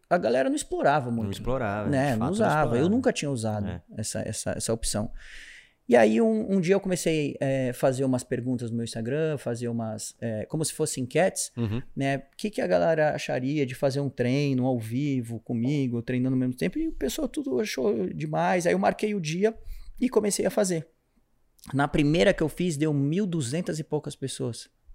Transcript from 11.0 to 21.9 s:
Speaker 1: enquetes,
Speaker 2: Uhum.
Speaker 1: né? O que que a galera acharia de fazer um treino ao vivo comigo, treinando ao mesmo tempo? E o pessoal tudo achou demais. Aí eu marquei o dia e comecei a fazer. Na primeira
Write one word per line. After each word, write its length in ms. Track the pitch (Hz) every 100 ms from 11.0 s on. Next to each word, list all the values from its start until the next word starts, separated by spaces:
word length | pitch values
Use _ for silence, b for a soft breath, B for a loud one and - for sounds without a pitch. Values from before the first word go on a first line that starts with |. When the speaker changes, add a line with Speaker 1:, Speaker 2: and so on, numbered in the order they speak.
Speaker 1:
enquetes, 480 | 123 151 190 - - -
Speaker 2:
Uhum. 240 | 113 113 - -
Speaker 1:
né? 220 | 139 139
O 40 | - -
que 120 | 214
que 100 | 233
a 60 | 185
galera 480 | 180 170 160 151
acharia 540 | 143 - 135 131 151 131
de 80 | 127
fazer 240 | 139 135
um 100 | 139
treino 560 | - 123 135 143 127 131
ao 140 | 123
vivo 600 | 110 123 147 131 117 113
comigo, 600 | - 120 123 147 131 117
treinando 340 | 117 127 127 131
ao 40 |
mesmo 160 | 127 127
tempo? 240 | 185 302
E 80 | 320
o 40 |
pessoal 360 | - 262 320 277
tudo 320 | 311 269 247
achou 480 | 214 - 226 226 185
demais. 560 | 151 151 156 175 185 170
Aí 80 |
eu 60 | 185
marquei 340 | - - 214
o 80 | 208
dia 340 | 156 175 214 220 - - - -
e 80 | 254
comecei 340 | 220 202 - 185
a 20 |
fazer. 380 | 214 190 165 - _ _ _ _ _ _ _ -
Na 160 | 135
primeira 460 | 147